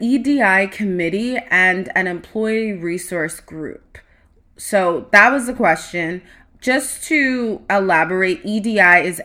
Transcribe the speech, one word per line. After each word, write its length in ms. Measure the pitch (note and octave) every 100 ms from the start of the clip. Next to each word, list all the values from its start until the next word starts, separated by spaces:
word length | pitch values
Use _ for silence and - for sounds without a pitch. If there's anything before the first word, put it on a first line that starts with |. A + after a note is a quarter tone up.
E 160 | A#3 C4
D 240 | B3 C#4+
I 260 | G#3 F#3+ G3
committee 720 | - G#3 F3+ E3+ F#3+ A#3+ B3+ -
and 400 | F3+ F#3 F#3 F3+ -
an 100 | F#3
employee 680 | F3 - A3 A3 A3 A3
resource 640 | F#3+ E3+ F3 - F3 D#3+ -
group?" 580 | - D#3+ D3 - _ - _ _ _ _ _ -
So 500 | - G#3 F3+ E3 -
that 200 | G#3 A3
was 140 | C#4 A#3+
the 60 |
question. 680 | B3+ G3+ E3 - F3 E3 F3+ - - _ _
Just 440 | - C4+ C4+ - -
to 560 | D#4 C4+ B3+ A#3 G3 -
elaborate, 720 | G3 F#3+ D#3+ E3 F#3 F#3 F3+
E 160 | G3 G#3+
D 200 | G#3 G#3+
I 200 | F3+ F3
is 220 | D#3+ E3